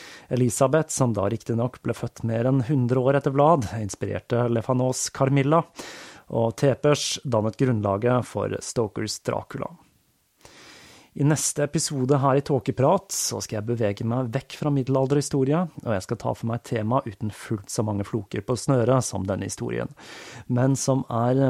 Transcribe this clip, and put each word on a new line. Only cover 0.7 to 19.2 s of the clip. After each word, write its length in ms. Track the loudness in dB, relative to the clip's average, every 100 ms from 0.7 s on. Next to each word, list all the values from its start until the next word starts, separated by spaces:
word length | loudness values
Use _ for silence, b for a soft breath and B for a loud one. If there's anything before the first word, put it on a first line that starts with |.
| 4 0
som 200 | 0 0 2
da 80 | 0
riktig 240 | -2 -2 -2
nok 240 | -2 -4
ble 120 | -6 -4
født 280 | -8 -6 -4
mer 200 | 0 2
enn 160 | 2 2
hundre 320 | 0 2 2
år 200 | 2 2
etter 120 | 2 4
Vlad, 320 | 4 4 2 -4
inspirerte 640 | -6 -6 -6 -6 -2 0 2
Le 120 | 0
Fanos 420 | 0 0 0 -2 -4 0
Carmilla, 460 | 2 4 4 2 2 -6 B B B B B
og 240 | -2 0 2
Tepes 540 | 2 4 2 2 0 -6
dannet 320 | -2 0 0 0
grunnlaget 680 | 2 2 2 2 2 2 0
for 280 | -4 -4 -4
Stokers 560 | -4 -2 -2 -2 -6 -6
Dracula. 480 | -4 -4 -6 -8 -10 -10 _ _ _ _ _ _ B B B B B B B
I 120 | 0 2
neste 380 | 2 0 -2 -2
episode 540 | -2 -2 0 2 2
her 160 | 4 2
i 40 | 2
Tåkeprat 640 | 0 0 2 4 2 0
så 300 | -6 -4 -4
skal 140 | -6 -6
jeg 100 | -4
bevege 380 | 0 0 0 -2
meg 220 | -2 -2
vekk 240 | -4 -6 -6
fra 100 | 0
middelalderhistorie, 920 | 0 2 2 2 2 0 0 2 2 -2 -4
og 60 | -4
jeg 140 | -2
skal 160 | -2 -4
ta 120 | -4 -4
for 80 | -4
meg 140 | -6
et 80 | -4
tema 300 | -4 0 0
uten 300 | -2 -6 -8
fullt 320 | -8 -6 -6 -4
så 80 | -4
mange 240 | -2 -2 -4
floker 380 | -6 -6 -6 -4
på 80 |
snøret 480 | -2 2 2 4 4
som 240 | 2 -2